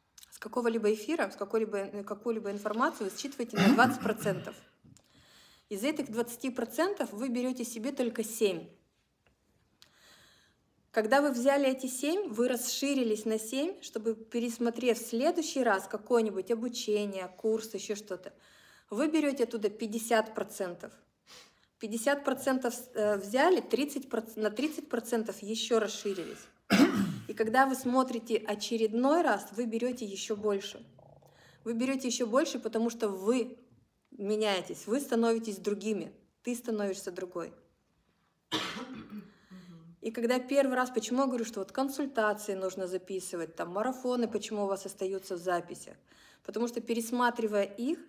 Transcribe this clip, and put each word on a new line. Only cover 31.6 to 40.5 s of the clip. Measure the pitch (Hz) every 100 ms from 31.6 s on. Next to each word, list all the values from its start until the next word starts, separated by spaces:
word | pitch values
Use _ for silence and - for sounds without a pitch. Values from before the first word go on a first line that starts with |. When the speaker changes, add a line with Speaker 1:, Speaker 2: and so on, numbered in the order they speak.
| 220
Speaker 1:
Вы |
берете | 233 262 269 254
еще | 240 233
больше, | 247 320 247
потому | 214 220 226
что | 233 214
вы | 190 196 254 226 - - - _ _ _ -
меняетесь, | 196 214 214 185 175 160 -
вы | 254
становитесь | 285 233 233 226 226 190
другими, | 208 208 214 202 151 - _ _
ты | - 240
становишься | - 214 202 190 -
другой. | 180 185 180 165 - _ _ _ _ _ _ _ _ - - - - 254 226 - 214 175 - -
Speaker 2:
Мгм. | 185 180 165 165 -
Speaker 1:
И | 226
когда | 226 233 254
первый | 254